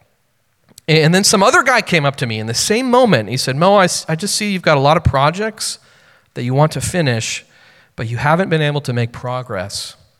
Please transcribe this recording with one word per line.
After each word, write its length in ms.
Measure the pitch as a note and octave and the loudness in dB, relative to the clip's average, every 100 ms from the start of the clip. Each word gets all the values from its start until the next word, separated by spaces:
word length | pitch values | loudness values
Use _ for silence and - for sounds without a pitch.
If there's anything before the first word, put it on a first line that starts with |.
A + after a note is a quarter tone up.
| _ _ _ _ _ _ _ - - | _ _ _ _ _ _ _ -16 0
A-, 140 | D#3 | 4
and 120 | D3 | 4
then 80 | F3+ | 4
some 200 | G3+ G#3+ | 2 4
other 200 | G3+ E4+ | 4 4
guy 200 | C4+ B3 | 2 0
came 240 | - E3+ C#3+ | 0 0 0
up 100 | C3+ | -2
to 100 | B2 | -6
me 120 | A2 | -4
in 80 | G#2+ | -4
the 80 | |
same 360 | A#2 - G#3+ C4 | -4 -2 -2 2
moment. 380 | A#3+ B3 C#3 G#2 | 2 4 2 0
He 80 | B2+ | -4
said, 200 | - C3+ | -4 0
"Mo, 180 | F3+ | 2
I 100 | G3+ | 4
s-, 220 | F3+ - - | 2 0 -6
I 60 | |
just 200 | D#3+ G3+ | -6 -4
see 180 | - G#3 | -4 -2
you've 100 | F#3+ | -2
got 160 | E3+ D3 | 2 2
a 20 | |
lot 160 | C#3 E3+ | 4 2
of 80 | |
projects 760 | E3 C#3 C#3+ F3 A3 G#3+ - - _ _ _ _ _ | 2 2 0 0 -6 -6 -10 -10 _ _ _ _ _
that 120 | - | -10
you 100 | B2 | -4
want 180 | C3 D#3 | 0 0
to 80 | C#3+ | 0
finish, 640 | - F#3 D3 A#2 - - - _ _ _ _ | -4 -2 0 -2 -4 -8 -12 _ _ _ _
but 140 | - A2+ | -10 -8
you 80 | A#2 | -4
haven't 320 | C#3 E3 F#3+ | 0 0 0
been 140 | D#3+ | 0
able 180 | D3 D3 | -2 -4
to 140 | C#3 | -4
make 180 | A#2+ A#2 | -4 -4
progress." 840 | - B2+ B2+ A2+ G2+ F#2+ - - - _ _ | -6 -8 -8 -6 -8 -8 -10 -12 -16 _ _